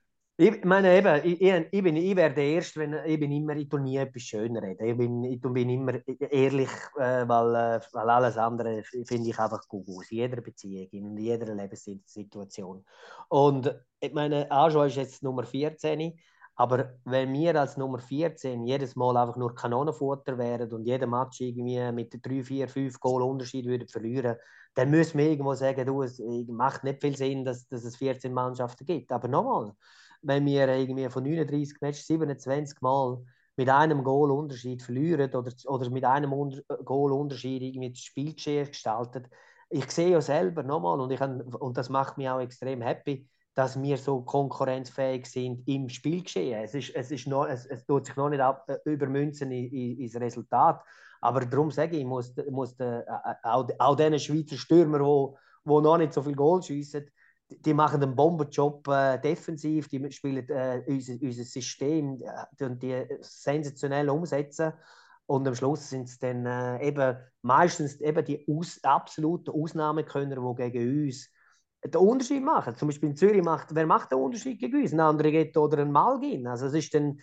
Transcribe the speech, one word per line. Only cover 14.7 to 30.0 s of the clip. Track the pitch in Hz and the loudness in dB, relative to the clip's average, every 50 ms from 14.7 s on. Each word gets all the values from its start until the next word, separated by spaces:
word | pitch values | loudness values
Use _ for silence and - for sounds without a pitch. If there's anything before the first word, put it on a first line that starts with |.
| 151 151 143 | 6 4 2
ist | 143 123 | 2 0
jetzt | 135 135 120 - - - | -2 -6 -6 -8 -8 -6
Nummer | 135 131 127 117 | -6 -4 -4 -6
vierzehn, | - - 135 143 156 156 - - 156 156 151 160 170 165 _ _ _ _ _ - - _ | -4 -4 -4 -4 -4 -4 -4 -4 -4 -2 -2 -4 -6 -8 _ _ _ _ _ -20 -10 _
aber | - 123 120 123 123 135 127 - - - | 0 0 2 2 0 -2 -2 -8 -14 -8
wenn | - 127 131 131 131 135 | -2 -2 0 0 0 -2
wir | 139 160 170 160 156 | 0 0 2 2 2
als | 143 135 - | 0 0 -2
Nummer | 135 135 135 131 120 | -6 -6 -6 -6 -8
vierzehn | 123 - 139 143 160 165 160 - - 131 123 117 117 | -8 -6 -4 -4 -4 -4 -4 -6 -8 -8 -6 -4 -4
jedes | 120 131 139 139 123 - | -2 -2 -2 -4 -6 -4
Mal | 127 131 123 120 | -2 0 2 4
einfach | 123 120 120 113 | 2 2 0 -2
nur | 123 123 120 120 | -4 -6 -6 -6
Kanonenfutter | - - 120 120 123 143 156 151 - 143 135 139 143 - - 131 123 | -6 -4 -2 0 0 0 -2 -4 -4 -4 -4 -4 -4 -6 -8 -6 -4
wären | 120 120 120 117 120 110 117 | -4 -4 -2 -4 -6 -6 -8
und | 110 110 | -6 -4
jeden | 117 127 131 131 120 | -2 -2 0 0 0
Match | 120 123 131 127 - - | 0 -2 -2 -4 -6 -8
irgendwie | 127 127 120 123 123 123 123 123 123 120 | -8 -8 -6 -6 -6 -4 -4 -4 -4 -4
mit | 117 117 117 117 - 120 - | -4 -6 -6 -8 -10 -12 -8
drei, | 127 131 135 123 | -6 -6 -6 -6
vier, | 123 131 139 135 123 | -6 -6 -6 -6 -4
fünf | 123 139 139 131 123 - | -4 -4 -4 -4 -6 -4
Goal | - 127 127 127 127 | -2 0 0 2 0
Unterschied | 127 135 135 127 123 - 131 123 | 0 -2 -4 -6 -8 -8 -6 -4
würden | 123 123 120 117 - | -4 -4 -4 -4 -8
verlieren, | - 113 107 113 120 135 120 120 113 - - _ - - - _ - | -10 -8 -6 -4 -4 -2 -2 -2 -2 -4 -8 _ -20 -20 -18 _ 0
dann | - 131 139 | 0 4 6
müssen | 147 160 165 160 - 147 | 6 6 6 4 4 2
wir | 143 156 | 4 4
irgendwo | 156 143 139 139 135 | 4 2 0 -2 -2
sagen, | 123 131 135 135 135 127 | 0 0 0 0 0 0
du, | 127 135 139 135 | -2 0 -2 -2
es | 120 127 - 107 113 120 120 123 | -4 -6 -8 -8 -6 -6 -6 -6
macht | 117 120 113 123 135 135 - - | -6 -4 0 0 0 0 0 -4
nicht | 135 143 139 | -6 -4 -2
viel | - 147 139 | -2 -2 -2
Sinn, | 131 135 135 139 135 131 | -2 -2 -2 -2 -2 -4
dass, | 131 123 123 - | -4 -6 -6 -8
dass | - - 120 113 | -10 -10 -10 -10
es | 120 117 | -10 -8
vierzehn | - 135 135 127 127 - 131 123 | -4 -4 -4 -4 -4 -6 -6 -2
Mannschaften | 127 127 127 127 127 123 120 - - - | -2 -2 -2 -2 -4 -6 -6 -8 -10 -6
gibt. | - 180 143 113 - | -4 -4 -4 -4 -4
Aber | 131 123 123 | -6 -4 -2
nochmal, | 123 127 156 208 269 240 175 120 104 - _ _ _ - - | 0 0 2 2 2 0 -2 -4 -6 -12 _ _ _ -20 -20